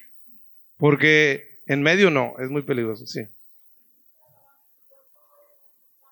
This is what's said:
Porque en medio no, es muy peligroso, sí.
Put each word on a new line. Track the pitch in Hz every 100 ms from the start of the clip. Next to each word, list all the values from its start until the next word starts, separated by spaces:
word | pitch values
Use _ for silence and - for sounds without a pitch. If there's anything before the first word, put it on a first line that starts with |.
| - - - - - - _ -
Porque | 147 147 151 151 147 139 - - -
en | 139
medio | 151 185 190
no, | 139 120 -
es | 131
muy | 147
peligroso, | 139 127 113 110 -
sí. | 147 104 - - _ _ _ _ _ _ _ _ _ _ _ _ _ _ _ _ 587 571 587 571 571 _ _ _ _ _